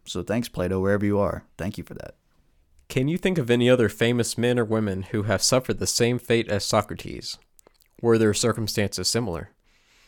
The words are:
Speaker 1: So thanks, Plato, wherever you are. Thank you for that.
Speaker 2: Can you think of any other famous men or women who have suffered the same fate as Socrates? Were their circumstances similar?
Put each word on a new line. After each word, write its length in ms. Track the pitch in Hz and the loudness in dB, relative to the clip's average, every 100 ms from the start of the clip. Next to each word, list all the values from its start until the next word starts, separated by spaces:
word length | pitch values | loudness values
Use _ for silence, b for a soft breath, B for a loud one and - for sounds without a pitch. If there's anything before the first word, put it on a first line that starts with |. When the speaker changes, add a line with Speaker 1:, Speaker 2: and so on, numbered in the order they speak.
| - | -10
Speaker 1:
So 180 | 92 | -6
thanks, 240 | 87 110 - | -2 -2 -2
Plato, 320 | 87 90 95 | -4 -2 0
wherever 260 | 95 101 101 | 2 2 2
you 140 | 101 | 0
are. 260 | 95 - - - | 0 -4 -10 -10
Thank 200 | - - | -8 -8
you 60 | |
for 120 | - - | -12 -14
that. 200 | - - _ _ _ _ _ _ - | -16 -18 _ _ _ _ _ _ -6
Speaker 2:
Can 200 | 135 139 | -2 0
you 80 | 175 | 0
think 200 | 190 175 | 0 0
of 120 | 117 | 2
any 200 | 120 120 | 4 6
other 200 | 123 107 | 6 4
famous 480 | - 117 120 113 - | 2 0 2 0 0
men 200 | 120 123 | 0 2
or 60 | |
women 400 | 110 110 107 95 | 0 0 -2 -4
who 200 | 95 110 | -4 -2
have 180 | 104 95 | 0 0
suffered 380 | - 127 - 104 | 2 2 0 -4
the 80 | 92 | -2
same 300 | - 120 123 | 0 2 0
fate 280 | - 117 - | 0 0 0
as 160 | 101 | -2
Socrates? 760 | - 110 - 85 - - - - _ _ _ _ _ _ | 0 0 0 -6 -12 -12 -12 -14 _ _ _ _ _ _
Were 160 | 120 113 | 2 4
their 140 | 110 | 4
circumstances 760 | 104 117 110 107 - 101 - 90 | 2 0 0 -2 -2 -2 -2 -2
similar? 400 | 113 117 82 - _ _ b b b | -2 -2 -6 -8 _ _ b b b